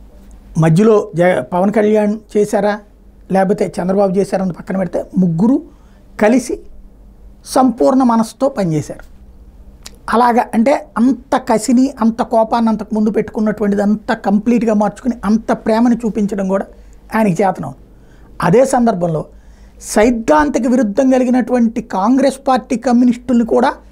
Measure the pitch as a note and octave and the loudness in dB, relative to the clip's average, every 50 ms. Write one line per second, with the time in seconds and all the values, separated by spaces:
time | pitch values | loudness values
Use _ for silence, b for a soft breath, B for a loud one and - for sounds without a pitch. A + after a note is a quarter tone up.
0 | - - - - - - - - - - - E3 D#3 E3 D#3+ F3 G#3+ A3+ A3 G3+ | -20 -20 -20 -20 -20 -20 -20 -20 -20 -8 -2 0 2 4 4 4 4 4 4 4
1 | - - - D#3+ F3 F3+ F#3 - - - F#3 F3 F#3+ G#3 G#3 A3 G#3 G#3 G#3+ G#3+ | 2 0 -2 0 0 2 0 0 -2 -4 -2 -2 0 0 0 0 0 2 2 2
2 | G#3 G#3 G#3 A3 - - - G#3 G#3 G3+ - G3+ F#3+ G#3 G3+ A3 - - - - | 0 0 -2 -4 -8 -4 -2 -2 0 0 0 0 0 -2 -2 -4 -8 -16 -20 -20
3 | - - - - - - F#3 F#3+ F#3+ F#3 G3+ - G3+ E3+ - - F3 F3+ G3 G3+ | -20 -20 -20 -18 -8 -2 0 0 2 2 0 0 -2 -4 -4 -4 -4 -2 0 0
4 | G3+ G3 F3+ G3+ F#3+ - - F#3 F#3+ F#3 E3 - - - F#3+ F#3+ F#3+ E3+ - - | 0 0 0 0 -2 -2 -2 -4 -4 -4 -6 -8 -8 -8 -6 -4 -4 -4 -4 -6
5 | - - - F#3+ F#3 F3 D#3+ D#3+ G#3 B3 C4+ E4+ E4+ b b b b b b b | -8 -4 -2 0 0 0 2 2 2 2 2 0 -2 b b b b b b b
6 | b b b - G#3 G#3+ A#3+ C4 B3+ - - - - - - - - - - - | b b b 0 2 2 2 2 0 -2 -6 -10 -10 -14 -20 -20 -20 -20 -20 -20
7 | - - - - - - - - - - - C#4 C4 C4 A3+ - C#4+ C#4 C4+ C4 | -20 -20 -20 -20 -20 -20 -20 -20 -10 -4 0 2 2 2 2 0 0 2 2 2
8 | C4+ A#3+ A#3 A3+ A3 - - - C4+ C4+ C4+ G#3+ G3 E3 D#3 D3+ C#3 - - - | 2 2 2 0 0 -2 -4 -4 -4 -4 -2 -2 -4 -2 -2 -4 -4 -6 -10 -16
9 | - - - - - - - - - - - - - - - - - - - - | -18 -20 -20 -20 -20 -20 -20 -20 -20 -20 -20 -20 -20 -20 -20 -20 -20 -20 -20 -16
10 | - - - A3+ B3 A#3+ A3+ A#3 - - - A3+ A3+ C4+ D4 D4+ - - - G#3+ | -8 -2 0 2 2 2 2 0 -2 -2 0 0 2 2 0 0 -2 -6 -4 -2
11 | A#3 C4+ B3 - - - C4+ B3 - - A3+ G#3+ A3 - B3 B3 C4 C#4 - - | 0 0 0 -2 -4 -4 -4 -4 -2 0 -2 -2 0 0 2 2 2 0 0 -2
12 | A3 A3+ A3 - A#3 - A3+ A3+ A3 A3+ B3 A#3 A#3 A3 A3 G#3 A3 - G#3+ G#3+ | -2 -2 0 -2 -4 -2 0 0 0 0 0 0 0 0 -2 -2 -4 -4 -4 -2
13 | G#3+ A3 - A3 G#3+ - - - G#3+ G#3+ G#3 G#3+ A3 G3+ G3+ G3+ G3+ G3+ G#3+ G#3 | 0 0 0 -2 -4 -4 -4 -4 -2 -2 -2 -2 -2 -2 0 0 0 0 0 0
14 | - - A3+ - - A#3 G#3 A3 - A#3+ A#3 A#3 A#3 A3+ G#3+ G#3 G#3+ G3+ - - | -2 -4 -6 -4 -2 0 0 0 2 0 0 0 2 0 0 0 0 -2 -4 -4
15 | - B3+ A3+ - - G3 G#3+ A3 A3 - - - - A3 G#3+ A3 A#3+ B3 A#3 A#3 | -6 -6 -6 -4 -2 -2 -2 0 0 -2 -4 -4 -2 0 0 2 2 2 0 0
16 | A#3 A3 F#3+ A#3 G#3 G3 A3+ G3+ G3 F#3+ F#3+ G3 - - - b b b b b | -2 -4 -4 -2 -4 -2 -2 -4 -4 -2 -2 -4 -4 -6 -14 b b b b b
17 | b b - A3 A3 G3+ E3 - G3+ F#3+ F3+ - E3 C#3 - - - - b b | b b -2 0 0 0 0 0 0 -2 -2 -4 -8 -12 -14 -16 -20 -20 b b
18 | b b b b b b b - E3 E3+ F3 A#3 C4+ C4 C#4 B3 A#3+ A3+ G3+ F3 | b b b b b b b -4 0 2 4 4 4 4 2 2 2 0 0 0
19 | F3 E3 D#3 D3+ - - - b b b b b b b b b b - - A3 | -2 -4 -4 -4 -6 -8 -14 b b b b b b b b b b -4 0 2
20 | G#3 B3+ A#3+ A3+ A3+ - D4+ D4+ D4+ D4 - C4+ A3+ C4+ A#3+ B3+ B3+ G3+ G3 - | 2 2 2 0 0 2 2 2 2 2 0 -2 0 0 2 2 0 0 0 0
21 | C4+ C4 C4 B3+ B3+ B3 B3 B3+ A#3 - B3 B3 A#3 A3+ A3+ A3+ G#3 - - F#3+ | 2 2 2 2 2 2 0 0 0 0 0 0 0 0 -2 -4 -8 -6 -4 -2
22 | F#3+ A3+ C4 C4+ C#4 C#4 C4+ - - C#4 B3+ C4 C4 - C4 - - C4 A#3+ A#3+ | 0 2 2 2 2 0 -2 -2 -2 0 0 0 0 -2 -6 -4 0 2 2 4
23 | B3+ B3 A#3 - - - B3+ A#3 A#3 A3+ G4+ A#3+ A#3 C#4+ D4+ - - - | 4 2 2 0 -2 0 0 0 2 2 2 2 2 0 -2 -4 -10 -20